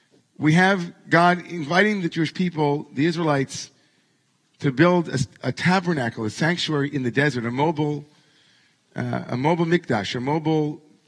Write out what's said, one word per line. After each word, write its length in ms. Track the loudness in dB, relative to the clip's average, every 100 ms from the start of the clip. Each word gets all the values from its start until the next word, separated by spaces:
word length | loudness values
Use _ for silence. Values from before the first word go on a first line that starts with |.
| _ _ _ -2
we 160 | 4
have 360 | 6 4 2 -2 -12 2
God 340 | 4 6 4 -2
inviting 540 | -8 0 2 4 2
the 80 | -2
Jewish 240 | -2 -2
people, 560 | 0 -2 2 0 0 -4
the 100 | -2
Israelites, 640 | 0 0 0 0 0 -6 -14 _ _ _ _ _ _ _ _ -4
to 120 | -4
build 380 | 4 4 4 -2
a, 80 | -4 -6 -6
a 100 | -8
tabernacle, 720 | -2 0 0 0 -4 -4 -4
a 60 | -8
sanctuary 580 | -2 -2 -2 -4 -2 -2
in 80 | -4
the 80 | -2
desert, 340 | 0 0 -2
a 60 | -6
mobile, 560 | -2 -2 -2 -4 -4 -10 _ _ _ _ _ _ _ _ -10
uh, 280 | -6 -6 -6
a 80 | -2
mobile 300 | 0 0 2
mikdash, 500 | 0 0 -4 -2 -6
a 40 |
mobile, 600 | -2 -2 0 0 0 -6 _ _